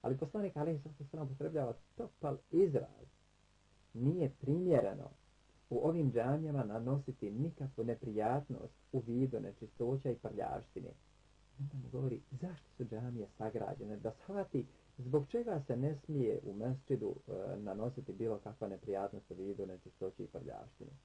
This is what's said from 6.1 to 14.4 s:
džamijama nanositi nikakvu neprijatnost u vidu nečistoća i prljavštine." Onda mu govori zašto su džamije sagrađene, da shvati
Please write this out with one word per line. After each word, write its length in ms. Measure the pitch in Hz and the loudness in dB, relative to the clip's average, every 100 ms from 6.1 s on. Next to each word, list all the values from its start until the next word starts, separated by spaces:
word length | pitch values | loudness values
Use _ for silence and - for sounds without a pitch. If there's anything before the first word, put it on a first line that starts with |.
džamijama 520 | 117 120 147 156 143 | 6 4 2 2 2
nanositi 680 | 110 110 117 143 139 131 104 | 2 0 2 2 0 -4 -4
nikakvu 540 | 107 160 - 135 123 | 0 0 0 -6 -2
neprijatnost 880 | 117 117 123 107 107 131 143 120 - - - | 0 0 -2 2 4 2 0 -6 -8 -14 -4
u 60 | 135 | -4
vidu 420 | 113 120 135 117 | 0 2 2 2
nečistoća 720 | 98 - 110 - 120 135 135 | -4 -8 -14 -2 0 2 0
i 80 | 113 | -2
prljavštine." 720 | 110 - - - - - - - - - - - - - | -2 -4 -2 -4 -6 -10 -10 -12 -20 -20 -20 -20 -20 -8
Onda 140 | 139 | -6
mu 140 | 139 123 | -4 -6
govori 300 | 127 131 117 - | -2 0 -2 -6
zašto 380 | 131 180 160 - - | -6 -6 -8 -14 -8
su 80 | |
džamije 440 | 117 110 123 120 101 - | -6 -4 -4 -4 -8 -4
sagrađene, 580 | 110 110 107 - 104 107 | -2 -2 -4 -4 -6 -4
da 160 | 113 | -4
shvati 540 | - - 202 | -6 -6 -4